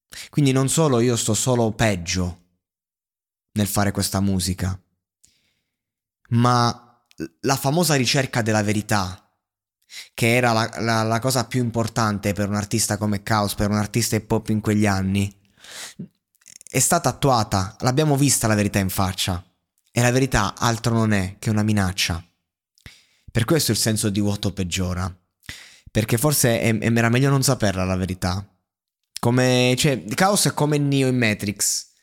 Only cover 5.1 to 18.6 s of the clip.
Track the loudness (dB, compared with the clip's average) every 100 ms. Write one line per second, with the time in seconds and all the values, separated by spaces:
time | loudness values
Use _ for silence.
5.1 | _ _ _ _ _ _ _ _ _ _
6.1 | _ -2 2 4 4 2 -2 -12 _ _
7.1 | -12 -12 _ -2 0 0 2 2 2 2
8.1 | 0 0 -2 0 0 0 -2 -2 -2 -2
9.1 | -10 _ _ _ _ _ _ _ -20 -16
10.1 | -2 2 2 2 2 -2 -2 -2 0 0
11.1 | 0 0 -2 -2 -2 -2 -2 -2 -2 -2
12.1 | 0 -2 -2 -2 -2 -2 -2 -2 -2 -2
13.1 | -2 0 0 0 -2 -2 0 -2 -2 -2
14.1 | -2 -2 -2 -2 -2 0 2 2 0 0
15.1 | 0 -2 -6 _ _ -20 -16 -16 -16 -20
16.1 | _ _ _ -20 -20 -6 -2 0 2 0
17.1 | 0 2 2 2 -2 -2 -4 0 2 2
18.1 | 2 2 2 2 2